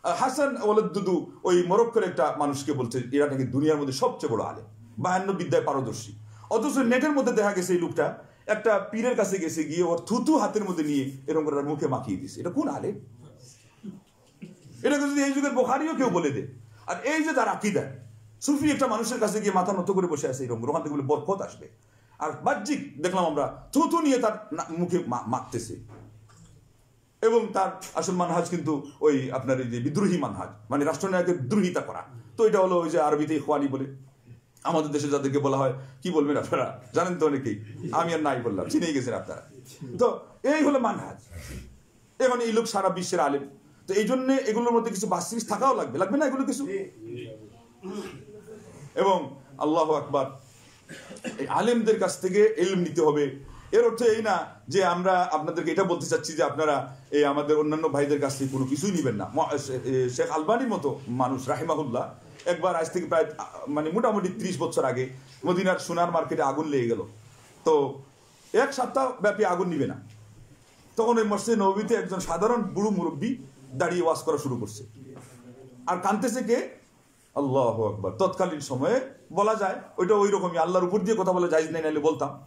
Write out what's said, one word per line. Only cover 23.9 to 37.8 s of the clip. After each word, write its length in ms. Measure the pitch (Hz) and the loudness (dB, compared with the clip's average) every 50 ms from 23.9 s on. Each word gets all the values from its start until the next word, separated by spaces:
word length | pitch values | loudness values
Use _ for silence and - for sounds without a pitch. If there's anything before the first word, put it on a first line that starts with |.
| 320 330 | 2 2
নিয়ে 160 | 311 285 262 | 4 4 4
তার 300 | 233 - 214 196 - - - | 4 4 0 0 -2 -10 -10
না-, 280 | 147 170 - - 165 170 | -8 -8 -8 -6 -2 -2
মুখে 200 | 175 - 170 - 117 | -2 0 0 -2 -2
মা-, 200 | 117 120 120 - | -2 -6 -6 -4
মাখতেছে। 520 | 107 123 120 - - - 110 - - - - - - - - - - - - - - - - - - - - _ _ _ _ _ _ _ _ _ _ _ _ | -4 -4 -4 -4 -6 -8 -8 -8 -8 -12 -14 -16 -20 -20 -20 -20 -20 -20 -20 -20 -20 -20 -20 -20 -20 -20 -20 _ _ _ _ _ _ _ _ _ _ _ _
এবং 260 | - 226 226 233 214 202 196 | 2 4 4 4 2 2 0
তার 280 | 190 190 185 - - - - - | 0 -2 -2 -2 -8 -14 -8 -6
আসল 180 | 160 175 190 185 | -4 -2 -2 0
মানহাজ 360 | 180 175 170 165 170 165 - | 0 0 2 2 0 0 0
কিন্তু 380 | 175 170 143 151 151 135 135 - - - | -4 -4 -2 -2 -2 -2 -4 -10 -8 2
ওই 300 | - 156 143 131 131 131 | 4 4 4 4 0 -2
আপনার 300 | - 131 - 127 131 127 | -6 -4 -2 0 0 0
এই 60 | 131 | 0
যে 120 | 117 117 120 | -4 -4 -4
বিদ্রোহী 380 | 120 147 151 196 202 185 185 | -4 -2 0 2 2 2 2
মানহাজ, 320 | 160 139 113 101 - 95 - - - - - | 0 -2 -4 -6 -8 -10 -12 -12 -20 -8 -4
মানে 160 | 135 143 143 | -2 0 0
রাষ্ট্রনায়কের 640 | 156 156 - 190 190 185 180 175 180 175 135 127 117 | 0 0 -2 -2 0 0 2 2 2 0 -2 -2 0
দ্রোহিতা 320 | 214 208 180 180 - 143 | 2 2 2 2 0 -2
করা। 220 | 131 - 92 87 - - - - - - - | -6 -6 -10 -12 -12 -14 -20 -20 -20 -16 0
তো 100 | - 226 | 4 4
এটা 120 | 214 185 196 | 6 6 6
হলো 220 | 185 185 180 175 | 4 4 4 2
ওই 80 | 170 151 | 2 2
যে 120 | 151 165 | 2 2
আরবিতে 340 | 151 151 151 147 151 147 160 | 4 4 4 2 2 0 0
ইখওয়ানি 320 | 143 - - 151 143 143 | -2 0 0 0 2 2
বলে, 180 | 135 135 127 135 135 - - - - _ _ _ 117 120 - _ _ _ _ - | 0 -2 -4 -6 -8 -10 -16 -20 -20 _ _ _ -20 -20 -20 _ _ _ _ -4
আমাদের 280 | 143 170 160 151 151 | 0 0 0 0 0
দেশে 180 | 143 147 143 143 | -2 -2 0 2
যাদেরকে 300 | 139 139 131 139 139 139 | 0 0 0 0 0 2
বলা 180 | 127 139 135 | 2 2 2
হয়, 160 | 135 135 131 123 - - - - - | 2 2 0 0 -4 -12 -18 -20 -8
কি 100 | - 180 | -6 0
বলবেন 260 | 160 156 143 143 143 | 2 2 2 2 0
আপনারা, 440 | 117 104 - 170 143 123 - - - - - - | 0 0 0 -2 -2 -2 -4 -6 -12 -18 -2 0
জানেন 240 | 151 175 180 180 | 0 0 0 0
তো 80 | - 156 | 2 2
অনেকেই, 380 | 151 143 135 - 117 104 104 - - - - | 2 2 0 -2 -4 -6 -6 -10 -14 -14 -12